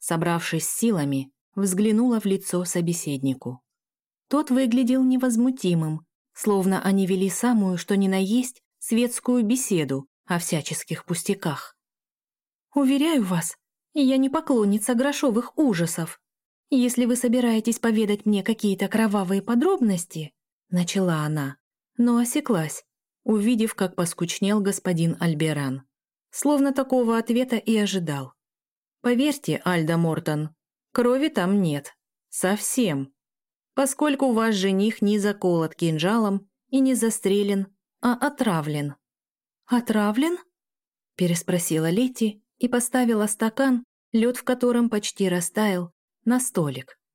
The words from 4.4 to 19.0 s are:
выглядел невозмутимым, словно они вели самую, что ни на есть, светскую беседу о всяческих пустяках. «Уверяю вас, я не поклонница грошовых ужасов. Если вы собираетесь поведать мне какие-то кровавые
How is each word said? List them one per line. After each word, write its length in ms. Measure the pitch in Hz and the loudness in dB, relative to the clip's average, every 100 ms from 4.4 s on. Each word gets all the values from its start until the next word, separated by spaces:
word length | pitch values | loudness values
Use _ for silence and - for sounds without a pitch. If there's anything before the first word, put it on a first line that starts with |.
| - | 2
выглядел 540 | 254 262 247 247 262 | 2 2 2 2 2
невозмутимым, 1000 | 254 254 254 226 254 262 180 170 156 156 - _ _ | 2 2 2 2 2 0 0 0 0 -4 -10 _ _
словно 500 | - 214 196 190 190 | -6 0 2 2 0
они 240 | - 196 185 | 0 0 2
вели 240 | 190 190 | 0 0
самую, 480 | 180 240 226 190 175 | 0 0 2 2 -2
что 180 | - 196 | -2 0
ни 120 | 196 | 2
на 120 | 190 | 0
есть, 400 | 190 240 254 - _ _ | 0 0 -2 -8 _ _
светскую 640 | - 226 240 240 - 247 | -4 0 0 -2 -2 0
беседу 640 | 208 254 - 180 143 135 - _ - | 2 0 0 -2 0 -4 -6 _ -6
о 140 | 175 | -4
всяческих 640 | 170 160 - 160 - 156 | -2 -4 -4 -10 -8 -10
пустяках. 720 | - 170 - 196 170 139 - _ _ _ _ _ _ _ _ _ _ | -6 -6 -4 -4 -4 -6 -10 _ _ _ _ _ _ _ _ _ _
«Уверяю 480 | 285 262 277 311 302 | 0 2 2 2 2
вас, 340 | 185 175 - - _ _ _ | 0 -2 -4 -10 _ _ _
я 240 | 302 262 262 | 0 2 2
не 120 | 269 | 2
поклонница 680 | 320 311 247 202 208 208 240 | -2 0 2 2 2 0 0
грошовых 600 | 269 285 285 214 240 - | 0 0 0 0 -2 0
ужасов. 640 | 285 170 170 - 165 - _ _ _ _ _ | 0 2 -2 -2 -8 -10 _ _ _ _ _
Если 360 | 269 247 240 | 0 2 2
вы 100 | 240 | 0
собираетесь 640 | 247 247 247 240 220 220 220 | 2 2 2 2 2 0 0
поведать 480 | 233 220 208 208 214 | 0 2 2 0 2
мне 160 | 208 | 0
какие-то 460 | 185 220 208 190 190 | 0 -2 0 0 -2
кровавые 520 | 214 | 0